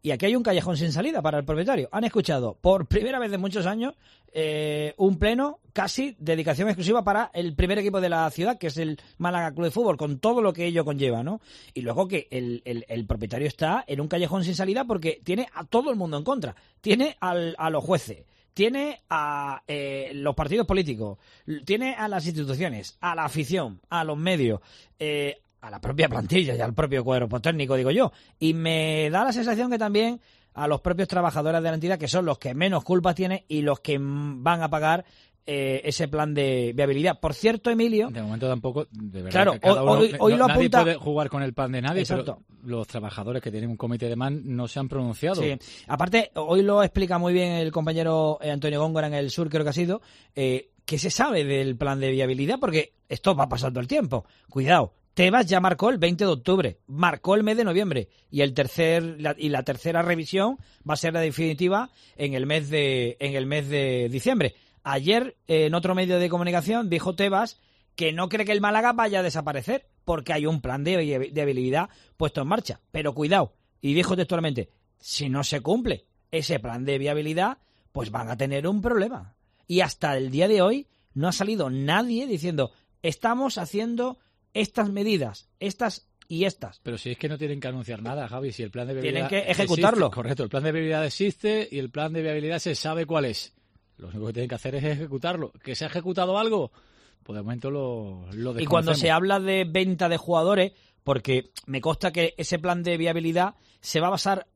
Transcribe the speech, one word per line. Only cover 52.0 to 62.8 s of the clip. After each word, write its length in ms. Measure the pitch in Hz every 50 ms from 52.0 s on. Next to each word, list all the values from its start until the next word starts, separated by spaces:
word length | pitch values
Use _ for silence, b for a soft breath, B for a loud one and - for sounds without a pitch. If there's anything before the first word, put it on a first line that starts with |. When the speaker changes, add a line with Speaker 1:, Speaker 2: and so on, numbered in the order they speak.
| 135 135
Speaker 1:
viabilidad? 460 | 131 131 131 127 131 127 139 160 247 262
Porque 340 | 262 214 156 156 147 - _ _ _ _
esto 260 | 139 - - 196 185
va 120 | 139 135 127
pasando 300 | - 120 131 131 127 123
el 80 | 123
tiempo. 380 | 127 277 302 226 131 131 113 - b b b b b
Cuidado, 440 | - 135 131 143 180 165 117 - _ _ _ _ _
Tebas 320 | - 180 185 202 254 226
ya 120 | 160 190 180
marcó 300 | 180 190 175 - 190 -
el 80 | 277
veinte 260 | 190 160 170 175 165 208
de 80 | 190
octubre, 460 | 160 127 120 - 185 190 156 110 87 _ _
marcó 480 | - 135 147 180 175 156 - - 180 196
el 80 | 214 214
mes 140 | 214 214
de 80 | 233 226
noviembre, 420 | 196 165 185 208 190 151 123 98 b b b b b
y 120 | - 143
el 120 | 143 139 127
tercer, 640 | 143 139 135 - - 165 160 165 170 165 165 160 151
la, 160 | 151 147 147
y 120 | - 151 147
la 140 | 143 - 123
tercera 400 | - 135 - - 170 170 165 170
revisión 540 | 175 175 165 156 - 185 190 196 226 269 b b b b b b 147
va 40 | 151
a 40 |
ser 160 | - - 165 160
la 60 | 170
definitiva 720 | 165 156 131 151 165 160 156 139 180 180 190 208 247 254 b b b b b
en 180 | - 143 143 135
el 100 | 127 131
mes 240 | 143 151 160 147 139
de, 480 | 156 151